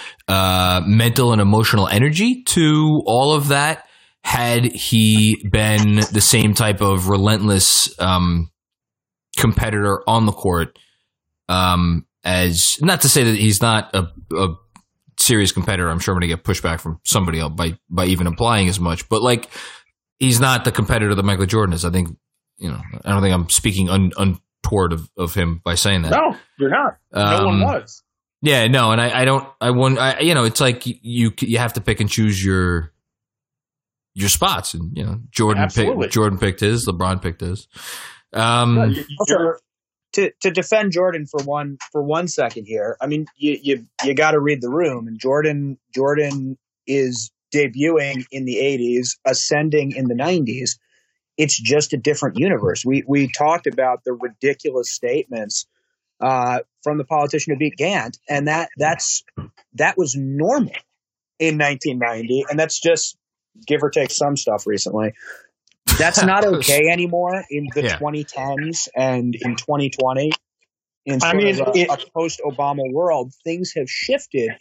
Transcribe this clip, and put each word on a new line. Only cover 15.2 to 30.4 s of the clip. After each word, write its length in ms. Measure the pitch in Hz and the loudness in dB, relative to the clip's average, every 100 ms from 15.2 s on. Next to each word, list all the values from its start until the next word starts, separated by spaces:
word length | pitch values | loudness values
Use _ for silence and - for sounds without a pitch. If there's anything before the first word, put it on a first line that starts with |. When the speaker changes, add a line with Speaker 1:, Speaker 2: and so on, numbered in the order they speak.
| - 110 95 | 2 4 2
Speaker 1:
competitor. 380 | - 87 92 85 | 0 -2 -2 -2
I'm 100 | 85 | -2
sure 140 | - | -2
I'm 60 | 90 | 0
gonna 80 | 85 | 0
get 160 | 80 | -2
pushback 360 | - 92 85 80 | -2 -2 -2 -4
from 200 | 82 80 - | -8 -8 -2
somebody 340 | 107 90 80 | 0 0 -2
else 140 | 80 82 | -4 -4
by, 220 | 85 85 _ | -4 -6 _
by 160 | 87 92 | -2 0
even 200 | 90 87 | 2 0
implying 420 | 80 117 110 92 | 0 0 2 2
as 120 | 98 | 0
much, 300 | 87 85 - | -2 -4 -2
but, 120 | 110 | 0
like, 280 | 123 120 - - - - _ _ _ _ | 2 0 -2 -16 -18 -20 _ _ _ _
he's 200 | 131 117 | 0 2
not 260 | 135 123 123 | 2 2 0
the 60 | |
competitor 440 | 120 107 117 104 98 | -2 0 0 2 2
that 80 | |
Michael 240 | 98 95 95 | 0 0 0
Jordan 260 | 110 98 | 2 0
is. 100 | 85 | 0
I 60 | 87 | 0
think, 200 | 90 85 - _ _ _ _ | 0 -2 -6 _ _ _ _
you 120 | 92 | -10
know, 100 | 60 - - | -8 -12 -10
I 80 | - | -2
don't 120 | 101 | 0
think 100 | 95 | 2
I'm 160 | 90 85 | 2 2
speaking 400 | - 113 95 90 | 0 0 0 0
un-, 220 | 95 92 - | 2 2 2
untoward 760 | 98 85 _ _ - 101 87 | -2 -2 _ _ -2 0 0
of, 160 | 82 80 - | -2 -8 -6
of 160 | 85 | -4
him 280 | 101 85 85 90 | 0 -2 -2 -2
by 80 | |
saying 300 | 87 101 95 | -2 0 0
that. 80 | 80 | 2
Speaker 2:
No, 260 | 285 320 - _ - | 2 0 -2 _ -4
you're 100 | 135 | -2
not. 280 | - - - _ | 0 -2 -6 _
No 340 | - 104 104 196 | -2 2 2 2
one 80 | 98 | 2
Speaker 1:
Um, 60 | |
Speaker 2:
was. 400 | - 190 - - _ _ _ _ | 2 0 -6 -20 _ _ _ _
Speaker 1:
Yeah, 240 | 147 135 113 | 2 4 4
no, 240 | 131 113 | 4 4
and 100 | 113 | 2
I, 200 | 120 127 | 0 2
I 40 | 131 | 2
don't, 220 | 135 - - | 0 -2 -4
I 120 | 120 | 0
won-, 260 | 123 131 127 | 2 2 2
I, 220 | 131 131 | 0 2
you 160 | 160 | 2
know, 80 | 151 | 4